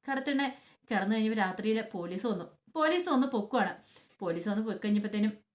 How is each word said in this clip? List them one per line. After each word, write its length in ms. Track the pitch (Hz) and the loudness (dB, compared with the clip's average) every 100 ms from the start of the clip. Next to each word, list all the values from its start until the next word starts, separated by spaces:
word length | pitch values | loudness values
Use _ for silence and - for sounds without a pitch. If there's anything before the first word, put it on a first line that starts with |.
| - | -4
കടത്തിണ്ണെ 480 | 269 262 277 277 269 - _ _ | -4 0 0 0 -4 -20 _ _
കിടന്നു 240 | 208 196 | 0 2
കഴിഞ്ഞപ്പോ 240 | 220 220 226 | 2 2 2
രാത്രിയിൽ 440 | 190 180 214 220 214 | 0 0 0 0 -2
പോലീസ് 340 | 190 175 190 240 | -6 -6 -4 -2
വന്നു. 460 | 185 170 _ _ | -2 -6 _ _
പോലീസ് 360 | 320 311 349 359 | 0 2 2 2
വന്ന് 180 | 262 254 | 2 2
പൊക്കുവാണ്. 500 | 226 208 247 185 - - - _ _ | 0 0 0 0 -2 -16 -20 _ _
പോലീസ് 300 | 180 165 208 | -4 -2 -2
വന്ന് 140 | 202 | -2
പൊക്കി 160 | 220 196 | -2 -4
കഴിഞ്ഞപ്പോഴത്തേനും 540 | 214 208 208 208 214 208 _ | 0 2 0 0 0 -2 _